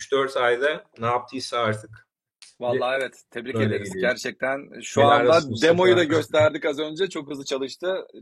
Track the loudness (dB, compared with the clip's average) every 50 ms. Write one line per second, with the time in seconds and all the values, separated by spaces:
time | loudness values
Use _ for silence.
0 | -6 -2 0 0 0 0 0 0 2 2 2 2 0 -2 -2 -4 -10 _ _ -6
1 | -2 -2 -2 -2 -4 -8 -10 -10 -8 -6 -4 -2 0 0 -2 -4 -8 -16 -20 -20
2 | _ _ _ _ _ _ _ _ -20 -20 _ -6 -4 -2 -2 -2 -2 -2 -2 -4
3 | -4 -6 -10 -16 _ _ -14 -12 -10 -6 -4 -2 -2 -2 -2 -4 -6 -8 -6 -2
4 | -2 -2 -2 -2 -6 -10 -8 -4 -4 -4 -4 -6 -8 -14 -18 -16 -14 -4 2 4
5 | 6 6 6 6 6 6 4 4 2 0 -2 2 4 4 6 6 6 6 6 4
6 | 4 2 0 0 0 2 2 4 4 4 2 0 -4 -4 -4 -4 -6 -8 -4 -6
7 | -6 -4 -4 -10 -10 -8 -10 -10 -8 -6 -6 -6 -6 -8 -8 -6 -4 -4 -4 -4
8 | -6 -12 -18 -20